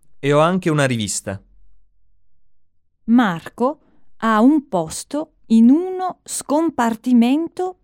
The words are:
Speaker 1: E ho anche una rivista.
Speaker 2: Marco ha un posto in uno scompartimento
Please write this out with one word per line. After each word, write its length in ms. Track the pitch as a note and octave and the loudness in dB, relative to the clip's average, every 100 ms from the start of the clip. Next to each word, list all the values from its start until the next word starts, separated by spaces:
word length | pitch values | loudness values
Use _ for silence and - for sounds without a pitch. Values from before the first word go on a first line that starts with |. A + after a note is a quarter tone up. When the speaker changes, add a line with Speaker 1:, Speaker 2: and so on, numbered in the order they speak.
| - - | -20 -8
Speaker 1:
E 140 | C#3 | 0
ho 60 | D3 | 2
anche 320 | D#3+ F#3 F3+ | 2 0 -2
una 140 | D3+ C3+ | 0 0
rivista. 540 | A#2 G2+ - - G2 _ - - - _ _ _ _ - - - - _ _ _ _ - | -2 -6 -8 -10 -12 _ -20 -20 -20 _ _ _ _ -20 -20 -20 -20 _ _ _ _ 0
Speaker 2:
Marco 760 | A#3+ A3 E3 - - B3 D#4 _ _ - - | 2 2 -4 -10 -6 -4 -6 _ _ -20 -6
ha 240 | A3+ G#3+ | -2 4
un 260 | B3 D#4 - | 4 4 0
posto 680 | F#3 D#3+ - - C#4+ D#4+ _ - | -6 -6 -10 -10 -10 -10 _ 0
in 220 | A3+ A#3 | 4 6
uno 520 | D4+ F#4 F#4 F#4 - | 4 0 -6 -8 -10
scompartimento 1600 | - - - C#4+ E4 - A#3 A3+ B3+ A#3+ A#3 D4 E4 - F#4 - | -14 -12 -4 -2 -2 -2 -4 -4 0 2 2 0 -4 -6 -8 -8